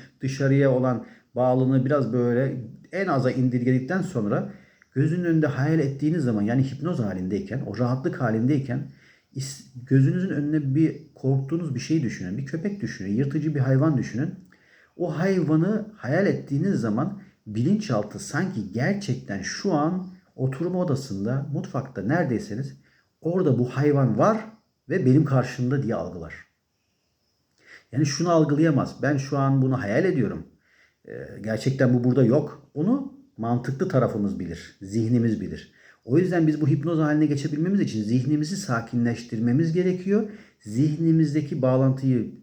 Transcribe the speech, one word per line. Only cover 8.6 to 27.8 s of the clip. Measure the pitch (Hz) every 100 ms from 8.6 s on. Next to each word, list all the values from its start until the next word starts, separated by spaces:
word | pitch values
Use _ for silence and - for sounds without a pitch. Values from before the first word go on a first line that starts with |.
| - 131 - - _ _ _ 135
is-, | 135 - - 123 120
gözünüzün | 135 135 180 185
önüne | 143 147 151 139 139
bir | 147 - - -
korktuğunuz | 131 135 135 165 160 117
bir |
şey | - 160
düşünün. | 117 - 90 110
Bir | 131
köpek | 160 196 202
düşünün, | - - 98
yırtıcı | 107 135 151 151 143
bir |
hayvan | 127 135 160 131
düşünün. | - 110 165 - - _ _ _ _ -
O | 170 147
hayvanı | 190 190 147 156 180 214 - -
hayal | 113 165 196
ettiğiniz | 135 - 139 190 151
zaman | 110 107 180 - - _ 110
bilinçaltı | 107 131 208 - 110 101 -
sanki | - 147 185 110 95
gerçekten | 110 160 202 - 117 - 98
şu | - - 202
an | 156 156 185 - - _ -
oturma | 131 - 170 180
odasında, | 175 117 - 98 107 135 139
mutfakta | 139 185 101 - -
neredeyseniz | 95 165 147 107 - 104 135 - _ _ _ _
orada | 160 185 156 117
bu | 123
hayvan | 131 147 139 123 107
var | 180 220 - - _ _ -
ve | 180 127
benim | 139 160
karşımda | 131 117 - 123 139
diye | 110 95
algılar. | 85 90 80 - - _ _ _ _ _ _ _ _ _ _ _ _ -